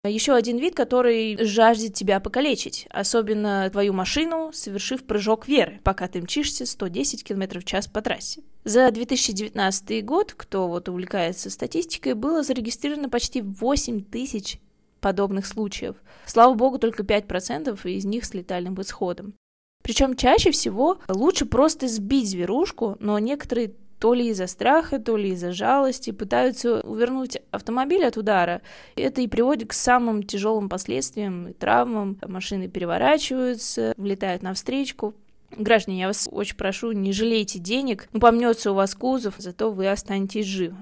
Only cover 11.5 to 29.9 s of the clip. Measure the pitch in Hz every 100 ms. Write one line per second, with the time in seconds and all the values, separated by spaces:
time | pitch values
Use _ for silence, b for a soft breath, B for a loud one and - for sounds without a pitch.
11.5 | - 247 320 339 - 269 226 262 330 285
12.5 | 254 226 - 285 302 277 240 - 262 196
13.5 | 196 226 285 - 220 202 233 262 214 -
14.5 | - _ _ _ _ 196 190 196 196 196
15.5 | - 208 - - - B B - 226 240
16.5 | 226 262 254 226 226 196 208 208 185 190
17.5 | 240 294 202 180 196 196 226 - 196 175
18.5 | 180 180 190 196 - 185 175 202 - _
19.5 | _ _ _ - 226 269 254 247 403 349
20.5 | - 233 196 294 381 - 190 269 - 220
21.5 | 233 311 302 262 220 202 269 214 185 175
22.5 | 240 392 - 220 - 208 208 220 285 -
23.5 | 240 220 - - - 226 247 233 202 180
24.5 | - - 302 320 269 220 220 196 180 175
25.5 | 180 220 269 269 247 - 196 202 240 254
26.5 | 262 240 226 - 220 240 262 262 - _
27.5 | 202 - 240 269 370 277 226 208 196 175
28.5 | 175 B B B - 269 - 247 - 247
29.5 | 294 226 - -